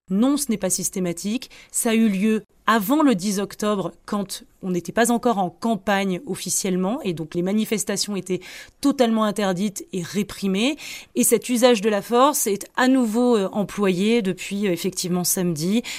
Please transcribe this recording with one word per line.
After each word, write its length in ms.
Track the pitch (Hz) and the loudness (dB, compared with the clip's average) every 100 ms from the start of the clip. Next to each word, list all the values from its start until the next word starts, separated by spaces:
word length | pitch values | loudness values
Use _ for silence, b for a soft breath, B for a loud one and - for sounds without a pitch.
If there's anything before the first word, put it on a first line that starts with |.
| - | -4
non, 280 | 190 254 294 | 2 2 2
ce 80 | - | 0
n'est 100 | 214 | -2
pas 120 | 185 | -2
systématique. 800 | 185 180 190 180 170 202 247 - B B | -2 -4 -4 -4 -4 -4 -6 -8 B B
Ça 200 | - 233 | -4 0
a 60 | 226 | 2
eu 120 | 226 | 2
lieu 360 | 190 220 214 - _ - | 2 2 0 -4 _ 0
avant 320 | 226 196 302 | 0 2 4
le 140 | 285 190 | 4 2
dix 240 | 208 196 | 0 -4
octobre, 540 | 196 - 208 202 170 - - | -4 -4 -2 -2 -4 -10 -6
quand 380 | 208 190 - - _ | -6 -4 -10 -14 _
on 100 | 185 | -6
n'était 200 | 180 170 | -4 -2
pas 180 | 220 233 | 0 2
encore 280 | 240 240 202 | 2 0 0
en 120 | 180 | -2
campagne 720 | - 226 208 - 196 196 175 - | -2 -2 -2 0 0 0 -2 -6
officiellement, 760 | 190 180 - 196 180 185 269 | -8 -4 -4 0 0 0 -2
et 120 | 202 | -4
donc 200 | 160 160 | -6 -4
les 80 | 175 | -2
manifestations 760 | 180 214 214 208 - 196 - 196 | 0 0 0 -2 -2 -4 -4 -4
étaient 240 | 185 180 B B B _ | -4 -6 B B B _
totalement 420 | 285 277 233 220 | 0 4 2 2
interdites 600 | 214 208 196 180 208 196 - | 0 0 0 0 -2 -4 -10
et 80 | 190 | -8
réprimées. 720 | 170 202 196 - 196 190 254 302 B B B - | -4 -4 -4 -4 -2 0 0 -2 B B B 0
Et 80 | |
cet 240 | 240 220 - | 2 2 2
usage 320 | 247 247 226 | 4 4 4
de 80 | 214 | 2
la 140 | 202 | 0
force 440 | - 240 277 285 214 | 2 4 4 2 -2
est 220 | 202 - - | -4 -4 0
à 140 | 254 | 4
nouveau, 480 | 262 233 220 247 220 | 4 2 2 4 4
euh, 100 | 190 | 2
employé 680 | 214 196 - 196 180 214 240 | -2 -4 0 2 2 2 2
depuis, 460 | 190 180 - 202 202 | 0 -4 -6 -2 -2
euh, 60 | |
effectivement 500 | 170 190 - 175 180 | 0 -2 -4 -2 -2
samedi. 580 | 175 196 175 151 170 226 B | 0 0 0 0 0 0 B